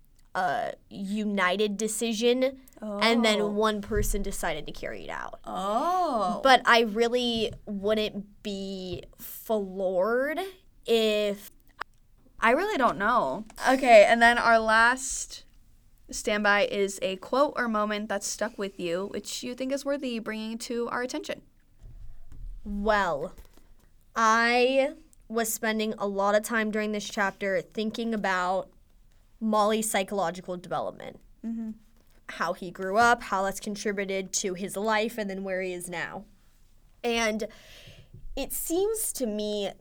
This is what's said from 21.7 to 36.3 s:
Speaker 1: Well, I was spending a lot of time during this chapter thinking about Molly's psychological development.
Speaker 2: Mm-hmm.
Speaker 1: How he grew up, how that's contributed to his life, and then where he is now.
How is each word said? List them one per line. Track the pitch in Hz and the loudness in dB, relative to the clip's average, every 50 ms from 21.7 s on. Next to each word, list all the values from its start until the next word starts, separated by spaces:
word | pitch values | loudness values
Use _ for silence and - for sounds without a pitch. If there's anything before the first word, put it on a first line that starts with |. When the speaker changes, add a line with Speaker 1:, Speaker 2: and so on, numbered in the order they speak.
| _ - - - - - - - - - - - - - - - - - - | _ -20 -20 -18 -16 -14 -14 -14 -12 -12 -14 -14 -12 -12 -12 -12 -12 -12 -10
Speaker 1:
Well, | 208 202 202 202 220 214 202 196 175 156 135 160 185 - - - - - - - - - - - _ _ - _ - _ | -8 -6 -2 2 2 4 4 2 2 0 -2 -4 -8 -10 -14 -20 -20 -20 -20 -20 -20 -20 -20 -20 _ _ -20 _ -10 _
I | 226 226 220 220 233 233 233 240 247 247 254 269 269 262 294 311 - - - - - - - | 2 4 4 6 6 4 4 4 4 4 4 4 4 2 2 0 -6 -14 -20 -20 -20 -16 -6
was | 226 233 226 220 - | -2 -2 -2 -2 -2
spending | - 233 220 220 220 214 220 214 214 | -2 -2 -2 0 0 0 -2 -2 -2
a | - | -4
lot | 208 196 196 196 202 202 | -2 0 0 2 4 4
of | 214 208 | 2 2
time | - 233 226 214 214 | 2 0 0 0 0
during | 202 220 214 214 214 | -2 -2 -2 -2 -2
this | 208 202 - | -4 -6 -6
chapter | - 220 202 196 190 - 202 196 190 175 160 | -2 -2 0 -2 -2 -4 -4 -2 -2 -2 -2
thinking | - - 220 214 220 220 - 226 233 226 | -4 -6 -4 -4 -4 -4 -4 -4 -4 -4
about | 214 190 190 185 185 180 180 190 185 - - _ - _ _ _ _ _ _ _ _ _ _ _ _ | -2 -2 0 0 0 0 0 0 -2 -2 -6 _ -20 _ _ _ _ _ _ _ _ _ _ _ _
Molly's | 226 220 214 214 202 208 220 220 220 - | -2 0 2 4 4 4 2 0 -2 -2
psychological | - 202 196 190 214 196 180 165 180 185 180 - 180 | -2 -2 -2 -2 -2 -2 -2 -2 -4 -6 -8 -10 -10
development. | 180 180 170 165 139 110 92 - - - - - - - - - _ - | -10 -8 -6 -4 -4 -4 -4 -8 -10 -14 -14 -14 -16 -20 -20 -20 _ -10
Speaker 2:
Mm-hmm. | 226 226 226 226 220 214 220 - _ - _ _ - - - _ - | -8 -8 -6 -8 -10 -12 -14 -18 _ -20 _ _ -20 -20 -20 _ -16
Speaker 1:
How | - - - 165 185 | -6 -4 -4 -4 -4
he | - 196 175 | -4 -8 -10
grew | 170 - 190 190 190 220 | -8 -8 -6 0 2 4
up, | 240 240 240 240 240 | 6 6 4 4 0
how | - 208 190 196 | -2 -2 0 0
that's | 196 196 - | -2 -4 -6
contributed | - 220 202 208 - 220 202 202 196 190 190 190 190 190 - | -8 -8 -8 -4 -4 -4 -2 -2 -4 -2 -4 -4 -4 -4 -6
to | - - 190 185 | -4 -4 -4 -4
his | 175 202 180 - | -6 -8 -8 -6
life, | 190 208 220 220 214 214 233 233 226 | -4 -2 0 2 2 0 -2 -4 -6
and | 214 196 | -6 -6
then | 196 190 196 | -6 -6 -6
where | 190 185 185 190 | -4 -4 -4 -4
he | 185 180 | -4 -6
is | 180 175 180 | -8 -8 -8
now. | 175 165 147 87 - 190 202 - | -6 -6 -6 -8 -8 -12 -14 -16